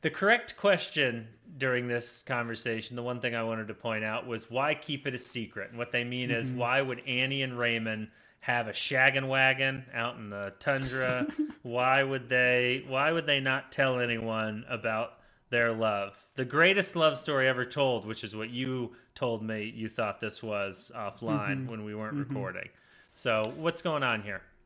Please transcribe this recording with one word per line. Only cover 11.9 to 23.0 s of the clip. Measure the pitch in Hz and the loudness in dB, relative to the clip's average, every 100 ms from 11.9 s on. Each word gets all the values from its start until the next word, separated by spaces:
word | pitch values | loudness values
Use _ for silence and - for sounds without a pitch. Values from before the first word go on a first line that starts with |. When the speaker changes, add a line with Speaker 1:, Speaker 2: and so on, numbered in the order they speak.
| 135 | 4
Speaker 1:
would | 135 135 120 | 4 0 2
they, | 127 123 123 123 127 135 | 4 6 6 4 0 -2
why | 131 147 | 2 2
would | 165 151 | 2 2
they | 139 | 2
not | 135 135 - | 2 0 -2
tell | - 135 127 | 0 2 2
anyone | 120 117 113 110 110 107 120 | 0 0 0 -2 -2 -4 -6
about | 120 117 110 113 - _ _ _ | -4 -2 -2 -4 -8 _ _ _
their | 120 117 | 2 2
love? | 113 110 101 101 - - - | 4 2 2 -2 -8 -16 -6
The | 127 | -2
greatest | 143 170 196 190 170 | 6 6 6 2 4
love | 156 135 | 4 4
story | - 143 131 | 0 4 4
ever | 127 123 | 2 -2
told, | - 139 117 101 | 2 2 2 -2
which | 110 | -8
is | 107 107 | -8 -8
what | 110 | -6
you | 120 131 127 120 - _ - | -4 -4 -2 -4 -10 _ -4
told | 127 113 | -2 -2
me | 110 110 107 113 | -2 -4 -6 -6
you | 110 | -8
thought | - 110 101 | -2 -2 -2
this | 110 - | -6 -6
was | 113 104 98 92 - | -4 -2 -2 -6 -12
offline | 120 104 - 113 107 104 101 | -8 -8 -6 -2 0 0 -4
Speaker 2:
Mm-hmm. | 131 | -4
Speaker 1:
when | 113 107 | -8 -8
we | 107 | -6
weren't | 107 143 | -6 -4
Speaker 2:
Mm-hmm. | 135 | -4
Speaker 1:
recording. | 135 98 92 - _ _ - | -4 -4 -6 -10 _ _ -20